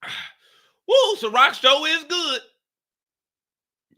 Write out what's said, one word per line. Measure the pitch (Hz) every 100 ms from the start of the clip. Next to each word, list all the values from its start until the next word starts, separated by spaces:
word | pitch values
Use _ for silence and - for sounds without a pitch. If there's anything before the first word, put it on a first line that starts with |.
<sighs> | - - - _ _ _ _ _ _
Woo, | 508 494 427
Ciroc | 226 220 269 -
show | 254 277 311
is | 330 294
good. | 349 330 262 - _ _ _ _ _ _ _ _ _ _ _ _ _ _